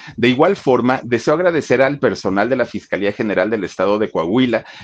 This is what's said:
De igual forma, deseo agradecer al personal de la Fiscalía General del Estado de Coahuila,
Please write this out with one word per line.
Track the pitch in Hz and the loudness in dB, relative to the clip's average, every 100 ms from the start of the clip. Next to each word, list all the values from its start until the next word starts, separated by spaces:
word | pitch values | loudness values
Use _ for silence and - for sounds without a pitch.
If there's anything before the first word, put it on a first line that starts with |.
| - - | -18 0
De | 120 | 2
igual | 127 160 196 | 4 2 2
forma, | - 123 120 127 | 2 2 2 0
deseo | 123 117 135 | -2 -2 0
agradecer | 156 180 165 - 123 | 0 2 0 0 2
al | 135 143 | 2 2
personal | 127 95 101 95 113 | -2 -2 -2 0 0
de | 131 | 0
la | 117 | -2
Fiscalía | 101 - 90 101 | -6 -6 -4 -2
General | 104 113 92 95 | -2 -2 0 0
del | 113 | -2
Estado | 87 - 95 104 | -6 -2 0 0
de | 107 | -2
Coahuila, | 92 82 113 127 113 - - | -2 -2 0 2 0 -6 -20